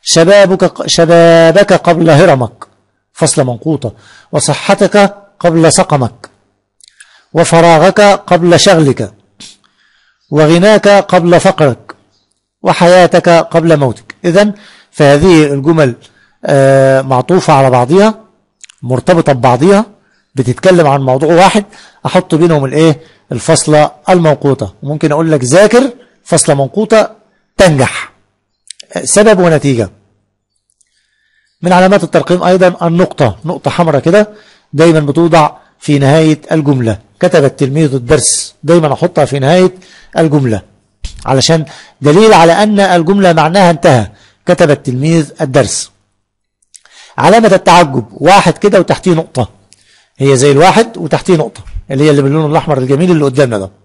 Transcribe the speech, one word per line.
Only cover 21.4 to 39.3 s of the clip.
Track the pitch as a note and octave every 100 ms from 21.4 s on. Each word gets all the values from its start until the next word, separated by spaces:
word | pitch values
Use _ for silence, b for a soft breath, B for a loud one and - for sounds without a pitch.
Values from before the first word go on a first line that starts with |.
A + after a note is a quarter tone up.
| F#3 G#3+ G3+ b b b -
أحط | F3+ -
بينهم | D#3+ E3+ D3+
الإيه؟ | C3+ C#3+ D#3+ C#3 b b b
الفصلة | B2 - D#3+ - D3+ D3+ - -
المنقوطة. | F#3 D#3+ C#3+ C#3+ C3+ G2+ _
وممكن | C#3 D3 D#3
أقول | D3 E3
لك: | D3+
"ذاكر | B2 E3 G#3 A#3+ C4+ - b b
فصلة | - E3 -
منقوطة | C#3 C3+ G3+ G#3+ A3 - - _ _ _ -
تنجح"، | F#3 C#3+ A#2+ - - _ _ _ _ _ _ - - -
سبب | - G3+ G#3+ F#3+
ونتيجة. | F3 D3+ C#3+ A#2+ G2 _ _ _ _ _ _ _ _ _ _ _ _ _ _ _ _ _
من | E3+
علامات | F3+ F#3 G3+
الترقيم | D#3+ E3+ - F3+
أيضًا | F3 F#3 F3+ - E3+
النقطة، | E3+ F#3+ - B2+ F#2+
نقطة | D3+ - -
حمراء | - E3 C#3+
كده | E3 G3+ G#3 b b b b
دايمًا | C#3 E3 D#3
بتوضع | D3 D3 E3+ E3 D3 b b b
في | - C#3+
نهاية | C3+ D#3+ D#3+ D3+ -
الجملة. | D#3+ C#3+ C3 A2+ G#2 _ _
"كتب | F3+ F3
التلميذ | C#3 - C3+ C#3+ D#3
الدرس"، | C3+ A#2+ D3 - - - _
دايمًا | C#3+ F3 D#3
أحطها | C3 F3 E3+
في | C#3